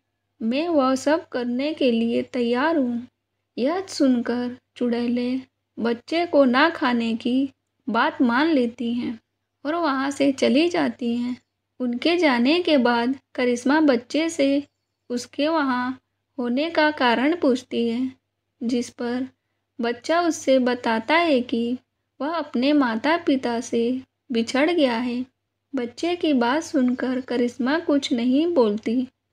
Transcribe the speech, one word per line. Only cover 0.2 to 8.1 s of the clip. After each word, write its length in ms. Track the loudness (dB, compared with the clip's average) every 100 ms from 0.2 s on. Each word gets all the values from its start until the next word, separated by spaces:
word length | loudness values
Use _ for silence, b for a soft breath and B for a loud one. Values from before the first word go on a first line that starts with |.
| _ _
मैं 260 | -4 -2 0
वह 280 | 2 2 2
सब 320 | 0 0 -2
करने 460 | -6 -4 -2 -4
के 180 | 0 2
लिए 300 | 2 0 -2
तैयार 560 | -2 -2 0 0 2 0
हूँ। 300 | 0 -4 -8 _ _ _ _ -4
यह 280 | -2 -2 -6
सुनकर 720 | 0 2 2 0 -4 -6 -10 _ -6
चुड़ैलें 680 | -2 -2 -2 -2 -2 -4 -8 _ _ -6
बच्चे 460 | -4 -4 -4 -2 2
को 200 | 4 4
ना 240 | 4 2
खाने 460 | 2 -2 0 -2 -4
की 340 | -2 0 -2 -6 _ _ -4
बात 320 | -2 0